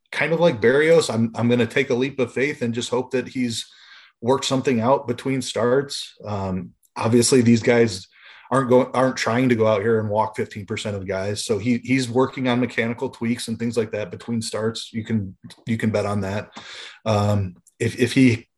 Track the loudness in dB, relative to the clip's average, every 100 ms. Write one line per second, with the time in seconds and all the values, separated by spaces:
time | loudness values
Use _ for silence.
0 | _ -4 -2 2 2 4 4 6 6 4
1 | 4 0 0 0 2 2 2 0 0 0
2 | -2 -2 -4 -2 -4 -2 -4 -4 -4 -4
3 | -2 -4 -4 -4 -4 -6 -10 _ -20 -20
4 | -20 _ 0 0 0 -2 0 2 2 2
5 | 0 -6 -4 -4 -4 -2 0 0 0 -8
6 | -12 -14 -8 -6 -4 -6 -8 _ _ -4
7 | 2 4 6 4 6 4 4 4 2 -2
8 | -14 _ -20 -20 -2 0 4 4 4 2
9 | 0 0 0 2 2 2 2 2 2 0
10 | 0 -2 -2 -4 -8 -10 -10 -8 -6 -6
11 | -6 -4 -4 -4 -4 -2 -2 -2 0 -2
12 | 0 0 0 0 -2 0 -2 -2 -4 -4
13 | -8 -4 -4 -4 -6 -6 -4 -2 -2 -4
14 | -8 -10 -6 -6 -4 -4 -4 -6 -10 -8
15 | -4 -4 -4 -12 -20 -12 -6 -2 0 0
16 | -2 -2 -4 -6 -8 -14 -18 -18 -18 -8
17 | 0 2 2 2 -2 -8 _ -6 -4 0
18 | 2 4 4 4 -4